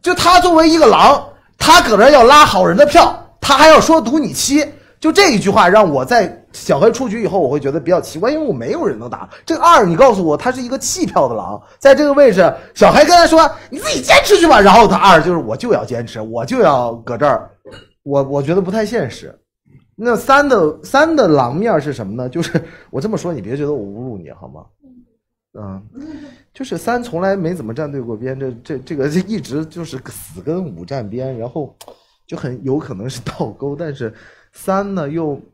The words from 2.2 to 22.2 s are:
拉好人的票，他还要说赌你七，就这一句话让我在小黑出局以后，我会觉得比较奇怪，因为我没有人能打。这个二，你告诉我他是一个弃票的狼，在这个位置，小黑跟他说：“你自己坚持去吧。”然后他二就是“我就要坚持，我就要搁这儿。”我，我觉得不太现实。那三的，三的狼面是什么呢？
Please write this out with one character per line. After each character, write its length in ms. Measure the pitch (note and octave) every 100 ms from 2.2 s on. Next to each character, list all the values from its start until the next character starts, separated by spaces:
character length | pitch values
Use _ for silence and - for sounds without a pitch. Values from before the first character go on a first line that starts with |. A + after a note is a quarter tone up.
拉 220 | A#3 D4 D4
好 200 | G3 F3+
人 100 | F3+
的 100 | D4
票， 500 | E4+ - - - _
他 160 | - C#4
还 100 | D#4
要 140 | D4
说 180 | - D#4+
赌 180 | A3+ D4+
你 140 | A#3+
七， 340 | C#3 - C#4+ D4+ - _ _
就 140 | D#4
这 200 | F4+ G4
一 60 | A3
句 100 | E3
话 180 | G#3+ F3+
让 200 | G#3 F#3+
我 180 | C#3 C3
在 400 | A#3+ F#3 - _
小 260 | - - F3
黑 100 | G#3
出 200 | A3+ B3+
局 120 | A3
以 60 | F#3+
后， 100 | F#3+
我 120 | C#3
会 100 | D3
觉 100 | C#3
得 80 | D#3
比 140 | D3
较 80 | F3
奇 180 | - D#3+
怪， 140 | A3
因 80 | D4+
为 80 | D4
我 60 |
没 180 | C#3+ A#2
有 140 | D#4 B3
人 120 | A2+
能 120 | B2
打。 200 | - - - -
这 120 | D#4+
个 40 |
二， 240 | D#4 E4 G3
你 80 |
告 200 | E3 C4+
诉 100 | G3+ E3+
我 120 | D3
他 120 | B3
是 100 | B3+
一 80 | A#3+
个 100 | C4
弃 260 | - F#4 D#4+
票 220 | - C3+
的 80 | A2+
狼， 260 | F#2 - _ _
在 140 | C#4
这 120 | C4 D4
个 80 |
位 180 | C#4 C#4
置， 200 | F#3 E3+ - -
小 200 | - G#3
黑 60 | A3
跟 100 | D4+
他 180 | F4 E4+
说 220 | D#4+ D#4+ - -
：“你 80 | C#4+
自 120 | D#5
己 120 | C#5
坚 140 | - -
持 140 | C#5+ G4
去 100 | E4+
吧。” 120 | A#3+
然 120 | G3
后 140 | G#3 G#3
他 80 | F#3
二 260 | F#3+ E3+
就 120 | E3
是 40 | F3
“我 120 | A#2+ A2
就 180 | B3
要 100 | D3
坚 240 | G#2+ A#2+ A2+
持， 140 | A#2
我 240 | A2 A2+ A#2+
就 160 | B3+
要 320 | F#3 C3+ A#2+ A#2
搁 220 | A2+ A#2
这 100 | D3
儿。” 240 | C3 - _ - - _ _
我， 200 | - C#3
我 180 | C3+ C#3+
觉 140 | C#3 F3+
得 60 |
不 100 | F#3
太 140 | G#3+ G#3
现 260 | A#3 C3+
实。 260 | - C#2 _ _ _ _ _ _ -
那 220 | A#3+ A3+
三 320 | E3 C4+ D4
的， 340 | A#3 D#3 -
三 320 | - C4 D#4+ D#4
的 120 | G3+
狼 280 | D3 B2 C#3+
面 240 | A3+ E3+
是 140 | C#3+
什 120 | A#2+ G2
么 100 |
呢？ 120 | A2+